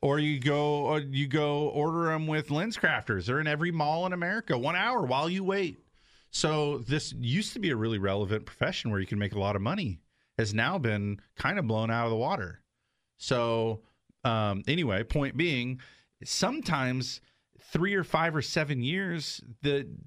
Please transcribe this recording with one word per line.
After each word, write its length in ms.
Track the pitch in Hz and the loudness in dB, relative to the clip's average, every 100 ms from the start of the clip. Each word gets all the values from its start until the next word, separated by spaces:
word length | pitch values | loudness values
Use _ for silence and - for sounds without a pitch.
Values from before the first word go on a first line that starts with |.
Or 180 | 139 147 | 0 2
you 200 | 151 143 | 2 0
go, 460 | 135 143 147 147 143 | 2 2 2 2 2
or 140 | 151 | 0
you 280 | 139 135 143 | 0 -2 0
go 420 | 151 147 147 151 | 2 2 2 0
order 420 | 151 156 165 165 | 0 0 2 0
'em 160 | 160 156 | 0 0
with 220 | 156 - | -2 0
LensCrafters. 760 | 147 220 220 170 127 - 98 90 | 0 -2 0 0 2 0 -2 0
They're 140 | 139 | 0
in 80 | 156 | 0
every 240 | 151 170 | 0 0
mall 340 | 165 147 160 185 | 0 0 0 0
in 80 | |
America, 440 | 180 175 220 - 127 | -2 -2 -2 -2 0
one 180 | 139 175 | 0 0
hour 300 | 220 247 131 | 0 0 2
while 240 | 131 160 | 2 2
you 140 | 190 | 0
wait. 360 | 190 196 180 - _ _ _ - _ | 0 0 -2 -6 _ _ _ -20 _
So 500 | - 156 156 147 135 | 0 2 2 0 -2
this 340 | 113 147 - | -2 -2 -2
used 400 | 123 120 160 208 | -4 0 0 -2
to 60 | 254 | -2
be 100 | 185 | -2
a 60 | 117 | 0
really 240 | 113 107 | 0 0
relevant 460 | 98 101 98 107 - | 0 0 0 -2 -4
profession 460 | - 143 - 120 | -2 -2 0 -2
where 80 | 101 | 0
you 80 | 92 | 0
can 120 | 104 | 0
make 140 | 101 | 0
a 60 | 101 | 0
lot 160 | 98 101 | 0 0
of 60 | |
money, 400 | 107 202 139 82 _ _ _ - | 0 -2 -4 -6 _ _ _ -2
has 160 | 110 | 0
now 240 | 107 123 190 | 2 2 2
been 440 | 117 104 101 101 - - | 2 0 0 -4 -10 -4
kind 220 | 135 196 | -2 0
of 80 | 117 | 0
blown 220 | 110 113 | 0 0
out 160 | 117 117 | 0 0
of 60 | |
the 60 | 110 | 0
water. 440 | 135 190 90 - _ _ _ _ _ - | 0 -2 -6 -10 _ _ _ _ _ -12
So, 680 | - 123 117 113 113 110 - _ _ _ | 0 2 2 2 0 -2 -8 _ _ _
um, 400 | 123 113 104 98 120 | 0 2 2 0 0
anyway, 360 | 165 139 95 | 0 0 0
point 340 | - 151 139 127 | 0 -2 -2 0
being, 420 | 175 131 123 127 - - _ _ - | 0 0 -2 -6 -12 -20 _ _ -8
sometimes 960 | - 190 294 202 151 127 127 117 - - _ _ - | -2 0 -2 -2 0 0 -2 -4 -8 -16 _ _ -20
three 320 | - 156 196 | -4 0 2
or 100 | 196 | 0
five 320 | - 160 165 156 | 2 2 2 0
or 60 | |
seven 400 | - 165 147 135 | 0 0 0 0
years, 600 | 123 185 190 170 - - - 113 | 0 0 -2 -4 -6 -10 -14 -4
the, 260 | 139 139 123 - | 0 0 -2 -10